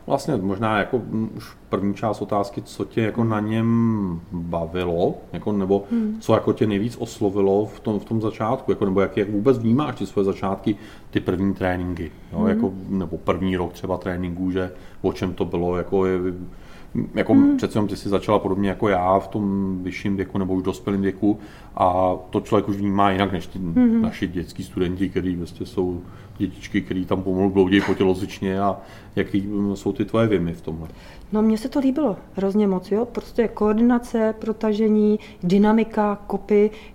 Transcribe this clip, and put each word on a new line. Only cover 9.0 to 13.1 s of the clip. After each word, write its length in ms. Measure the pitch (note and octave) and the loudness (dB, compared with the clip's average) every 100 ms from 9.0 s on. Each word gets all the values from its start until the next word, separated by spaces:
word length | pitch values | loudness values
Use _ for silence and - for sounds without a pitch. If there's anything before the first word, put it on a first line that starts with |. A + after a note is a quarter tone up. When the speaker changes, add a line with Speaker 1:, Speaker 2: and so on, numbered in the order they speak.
Speaker 1:
jak, 160 | F#2 - | 2 0
jak 120 | G2+ | 0
vůbec 280 | G#2 A2 A#2+ | 2 2 2
vnímáš 380 | A2+ B2 D3+ A2 | 4 2 0 -4
ty 100 | G2+ | -4
svoje 200 | G#2 G2 | 0 0
začátky, 500 | F2+ G2 G2 - G#2 - - - | 0 -2 -2 -2 -2 -6 -18 -6
ty 100 | G#2 | -2
první 340 | - F2+ G2 | 0 0 0
tréninky, 580 | F#2+ F#2 F2+ F2+ E2+ D#2+ - - | 0 0 0 -4 -6 -8 -12 -8
jo, 60 | - | -2
Speaker 2:
Hmm. 80 | G#2+ | 2
Speaker 1:
jako, 240 | G#2+ G#2 F#2+ G2 | 2 0 -2 -4
nebo 280 | F#2+ F2 | -4 -2